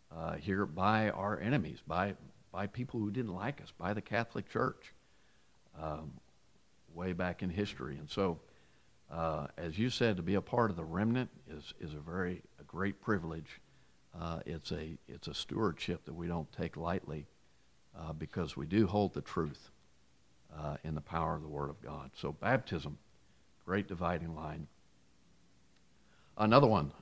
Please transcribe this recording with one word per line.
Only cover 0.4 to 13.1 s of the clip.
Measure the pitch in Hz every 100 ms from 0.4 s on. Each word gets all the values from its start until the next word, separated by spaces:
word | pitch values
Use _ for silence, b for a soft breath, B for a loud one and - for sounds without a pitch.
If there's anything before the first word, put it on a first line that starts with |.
| 82 95 98
by | 80 95 110 107
our | - 101 98
enemies, | 98 135 78 - -
by, | 82 98 95 - - -
by | 85 101
people | - 123 120
who | 104
didn't | 107 113 90
like | 110 143
us, | - -
by | 87
the | 104
Catholic | - 113 113 - -
Church, | 117 127 - - - b b b b b b - 78
um, | 78 76 76 - - - - - - - -
way | 85 92
back | 87 90 85
in | 92
history. | 87 101 - 67 71
And | 76
so, | - 95 82 b b b b b b -
uh, | 82 82 78 73 -
as | 85 85
you | 123
said, | - 117 92
to |
be | 85 98
a |
part | - 123 113
of | 85
the |
remnant | 80 87 113 123 123 - -
is, | 78 - -
is | 80
a | 76
very, | 78 90 90 90 - -
a |
great | 73 85 98 -
privilege. | -